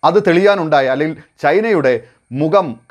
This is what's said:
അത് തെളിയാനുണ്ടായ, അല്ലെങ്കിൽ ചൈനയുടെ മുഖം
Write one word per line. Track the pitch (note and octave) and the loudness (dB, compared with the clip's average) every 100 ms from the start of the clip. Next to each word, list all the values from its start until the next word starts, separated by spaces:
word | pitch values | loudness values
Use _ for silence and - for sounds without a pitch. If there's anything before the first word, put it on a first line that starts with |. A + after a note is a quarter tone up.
അത് | D3+ F#3 G3 | 2 0 2
തെളിയാനുണ്ടായ, | E3+ G3 G3 D#3+ D3+ C3+ | 2 2 0 0 0 0
അല്ലെങ്കിൽ | C3 D#3 D#3 - _ | -2 -4 -6 -18 _
ചൈനയുടെ | D3 F3 A3 G3 C3+ A#2+ - _ _ | -2 0 0 0 0 -2 -6 _ _
മുഖം | B2 D#3 G3 F3 A#2 _ | -6 0 0 0 -10 _